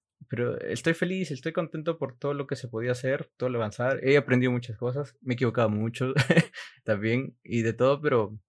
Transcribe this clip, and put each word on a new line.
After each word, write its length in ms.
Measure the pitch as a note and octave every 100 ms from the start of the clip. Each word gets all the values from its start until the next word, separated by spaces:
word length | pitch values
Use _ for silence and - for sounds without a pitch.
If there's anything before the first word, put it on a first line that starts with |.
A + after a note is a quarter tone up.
| _ _ -
pero 300 | A#2 A#2+ -
estoy 320 | - A2 E3 E3
feliz, 360 | F3+ F#3+ F#3
estoy 220 | C3 E3
contento 440 | D#3+ E3 D#3 D#3 D#3+
por 200 | D3+ -
todo 160 | C#3+
lo 140 | C#3+ C#3
que 100 | C3+
se 100 | A#2+
podía 240 | A2+ B2
hacer, 400 | B2 C3 C#3 - -
todo 120 | B2+
lo 100 | A#2+
avanzar, 400 | G#2+ - B2 C3+
he 140 | C3 C#3+
aprendido 340 | C#3 B2 B2+
muchas 260 | B2 A#2+ G#2+
cosas, 380 | B2 C3+ C#3+ _
me 120 | B2+
he 20 | A#2+
equivocado 340 | B2 A#2+ A2
mucho 440 | G#2 A2+ - B2+ C3+
<laughs> 680 | B2 E3+ - - - -
también, 540 | - G2+ A2 A#2+ C3+ -
y 180 | - A#2
de 120 | A2+
todo, 280 | A2 B2+ C#3+
pero, 360 | D3+ B2 G#2 G#2+